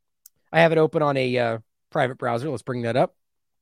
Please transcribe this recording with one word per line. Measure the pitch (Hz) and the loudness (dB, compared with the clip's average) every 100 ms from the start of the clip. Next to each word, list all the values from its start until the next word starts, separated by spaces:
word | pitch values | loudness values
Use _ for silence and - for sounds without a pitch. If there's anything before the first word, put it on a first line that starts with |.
| _ _ - _ _ | _ _ -20 _ _
I | 160 | 2
have | 165 | 4
it | 160 | 4
open | 156 165 | 2 2
on | 147 139 | 0 0
a, | 127 123 | 0 0
uh, | 117 113 - _ _ | -2 -4 -10 _ _
private | 160 127 131 | -2 -2 -2
browser. | 127 117 143 | -4 -4 -4
Let's | 127 | -8
bring | - 123 | -6 -6
that | 117 117 | -2 0
up. | 180 - _ _ _ _ | 0 -4 _ _ _ _